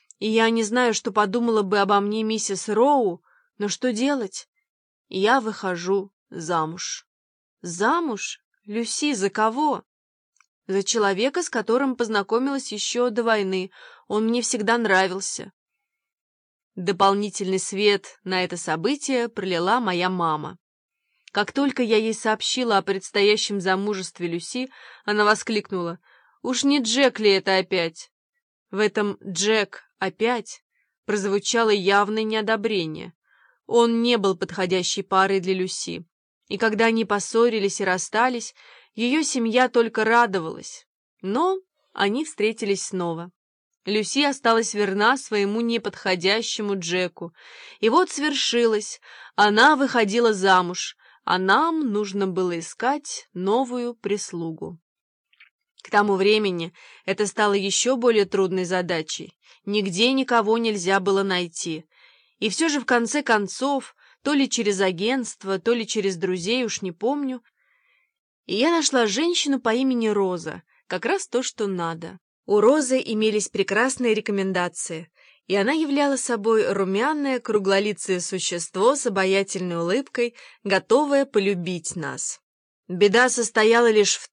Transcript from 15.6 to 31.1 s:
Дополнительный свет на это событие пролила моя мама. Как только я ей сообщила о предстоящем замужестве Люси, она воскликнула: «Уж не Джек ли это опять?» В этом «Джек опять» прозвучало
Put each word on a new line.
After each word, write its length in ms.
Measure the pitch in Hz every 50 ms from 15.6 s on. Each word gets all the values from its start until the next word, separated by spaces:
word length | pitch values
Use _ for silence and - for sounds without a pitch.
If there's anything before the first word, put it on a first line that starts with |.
| _ _ _ _ _ _ _ _ _ _ _ _ _ _ _ _ _ _ _ _ _ _ _
Дополнительный 840 | 190 175 190 196 175 196 196 196 202 208 202 - - 196 185 190 190
свет 600 | - - 202 190 208 208 202 196 - - - _ -
на 200 | 185 185 185 180
это 120 | 175 180
событие 720 | 170 - 175 160 165 165 240 294 285 - - 262 240 233 233
пролила 520 | 233 214 196 190 180 165 175 190 226 254
моя 280 | 233 190 180 175 180 185
мама. 500 | 185 180 170 160 156 151 147 123 180 - _ _ _ _ _ _ _ _ _ _ _ _ _ -
Как 200 | - 202 208 -
только 300 | - 277 285 277 - -
я 140 | 247 214 220
ей 180 | 214 220 226 214
сообщила 640 | - - 220 220 220 - - - 254 254 233 208 196
о 40 |
предстоящем 800 | 185 196 190 190 - - - 208 202 208 214 214 - - 202 196
замужестве 680 | 170 190 185 190 202 208 208 190 185 - - - 175 170
Люси, 420 | 165 175 165 - - 247 254 262 - - - - - - _
она 200 | 208 208 214 208
воскликнула: 760 | 208 214 214 - - 220 214 - - 196 180 175 170 170 - _ _ _ _ _ _ _ _
«Уж 220 | - 233 254 240 277
не 160 | 277 285 294
Джек 380 | 233 220 220 269 277 247 - 214
ли 100 | 214 208
это 280 | 196 190 - 196 190 190
опять?» 540 | 185 185 190 180 170 165 165 - - - _ _ _ _ _ _ _ _ _ _ _ _
В 80 | 190 196
этом 400 | 214 208 214 220 208 202 - -
«Джек 600 | - 196 175 165 202 214 220 214 202 - - - - _ _ _
опять» 640 | 196 190 185 - 214 240 247 226 - - - - _ _ _ _ _ _ _ _ _
прозвучало 640 | -